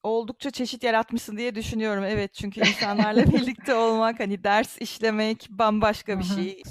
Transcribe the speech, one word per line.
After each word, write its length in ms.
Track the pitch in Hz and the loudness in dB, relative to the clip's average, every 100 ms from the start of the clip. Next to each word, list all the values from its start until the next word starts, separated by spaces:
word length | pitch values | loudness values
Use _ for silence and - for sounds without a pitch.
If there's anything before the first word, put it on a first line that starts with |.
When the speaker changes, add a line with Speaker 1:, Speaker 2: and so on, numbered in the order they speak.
Speaker 1:
Oldukça 480 | 208 226 220 247 285 | -2 -2 -4 -8 -8
çeşit 320 | - 247 247 | -6 -6 -2
yaratmışsın 520 | 240 226 226 233 - 208 | 0 2 0 -6 -6 -6
diye 180 | 240 | -4
düşünüyorum. 500 | 214 226 220 220 202 | -4 -6 -4 -2 -2
Evet, 300 | 196 214 196 | 0 -2 -4
çünkü 260 | - 208 208 | -6 -10 0
insanlarla 640 | 214 202 214 202 214 220 | 0 2 -2 2 4 6
Speaker 2:
<laughs> 100 | - | 6
Speaker 1:
birlikte 420 | - 247 220 - | 4 0 -4 0
olmak, 460 | 233 226 226 226 226 | 2 4 4 2 0
hani 240 | 202 196 | -4 -2
ders 340 | 202 208 220 - | 2 2 2 -6
işlemek 680 | 226 - 220 214 214 226 - | -12 -2 0 0 0 -2 -8
bambaşka 680 | 196 220 214 214 208 - 196 | 0 2 4 2 0 -4 -4
bir 60 | |
Speaker 2:
Hı 40 | 185 | -2
hı. 60 | |
Speaker 1:
şey. 280 | 196 190 190 - | -2 -4 -8 -12